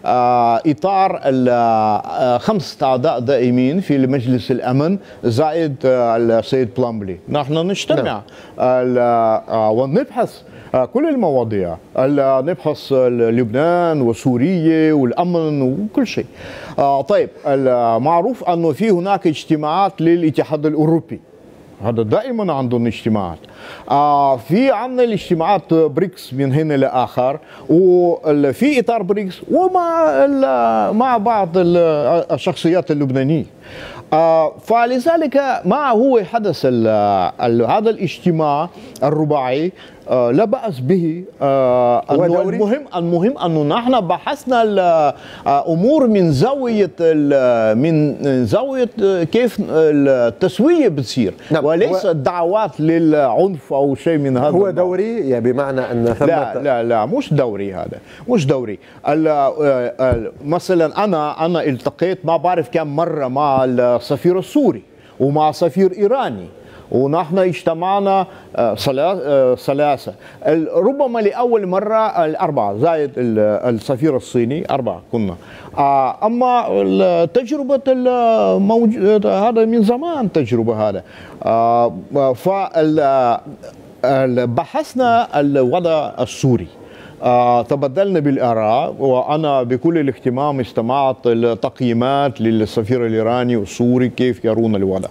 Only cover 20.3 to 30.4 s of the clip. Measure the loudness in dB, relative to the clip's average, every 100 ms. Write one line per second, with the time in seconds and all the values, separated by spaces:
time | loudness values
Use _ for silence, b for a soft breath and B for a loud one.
20.3 | 0 -2 -2 -2 0 2 0 -2 -16 -16
21.3 | -20 -20 -20 -20 -8 -4 -2 0 -2 -2
22.3 | -4 -2 -2 -2 -2 -2 -4 -2 -2 -2
23.3 | -10 -18 B B B -2 0 2 2 2
24.3 | 0 0 0 2 0 -4 -2 0 -2 -2
25.3 | -2 2 0 2 2 2 0 -4 -6 -10
26.3 | -4 0 0 0 2 2 0 -2 0 -2
27.3 | -4 B B B 4 6 4 2 0 0
28.3 | 2 2 2 0 2 0 -2 -2 -4 -4
29.3 | -10 -2 0 2 0 0 0 2 2 2
30.3 | 2